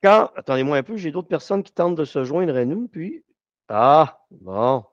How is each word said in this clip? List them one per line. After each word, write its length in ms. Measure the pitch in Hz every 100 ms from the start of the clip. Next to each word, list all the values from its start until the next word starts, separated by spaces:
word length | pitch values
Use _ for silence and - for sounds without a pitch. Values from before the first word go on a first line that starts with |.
quand, 280 | 196 214 220 -
attendez-moi 400 | - 131 135 143
un 80 |
peu, 140 | 131 220
j'ai 120 | 170
d'autres 200 | 156 170
personnes 340 | 160 - 202
qui 80 | 190
tentent 240 | - 175 170
de 80 |
se 220 | 147 147 127
joindre 320 | 160 180 127
à 80 | 123
nous, 240 | 175 240
puis, 340 | - 175 330 _ _ _ _ _
ah, 560 | 107 123 147 147 - _
bon. 540 | - 92 95 117 131 107